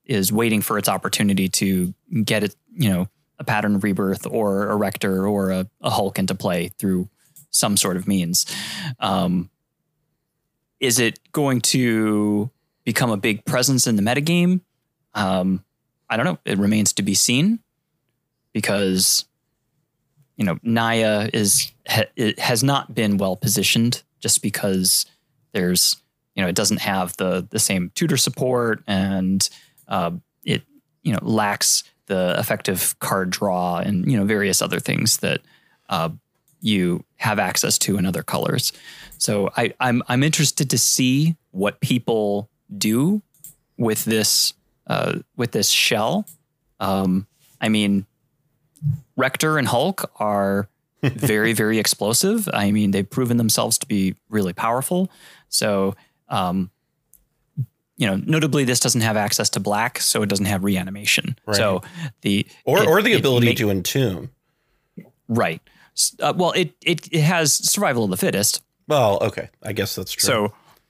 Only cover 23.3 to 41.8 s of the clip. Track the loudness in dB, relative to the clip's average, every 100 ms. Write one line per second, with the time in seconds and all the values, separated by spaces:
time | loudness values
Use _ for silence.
23.3 | -2 0 0 2 2 2 0 -8 _ -2
24.3 | -2 -2 -2 0 0 2 0 -2 _ _
25.3 | _ _ -4 0 0 0 -2 _ _ _
26.3 | -6 -4 -2 0 0 -2 -2 -2 -4 -2
27.3 | -2 -4 -4 -2 -2 -4 -2 -2 0 0
28.3 | -2 -2 0 0 -2 -2 0 0 0 0
29.3 | 0 -2 -6 -20 _ -6 -4 -2 -6 -12
30.3 | _ -4 -4 -6 _ _ _ -4 -2 0
31.3 | 0 0 0 0 0 -2 _ -4 -2 0
32.3 | 0 -2 -4 -2 -2 -4 -4 -2 -2 -2
33.3 | -2 -2 0 0 -2 -2 -2 0 0 0
34.3 | 0 0 0 -2 -4 -2 -2 0 0 -2
35.3 | -4 -6 _ _ _ -6 -4 -4 -6 _
36.3 | _ _ _ -2 0 0 -2 -6 -6 -2
37.3 | 0 0 0 0 0 0 0 0 -2 -4
38.3 | -4 -2 -2 -4 -6 -14 -20 -20 -6 -2
39.3 | 0 0 0 -2 0 0 0 0 2 2
40.3 | 2 0 0 0 0 2 2 2 2 2
41.3 | 0 _ -4 -2 -2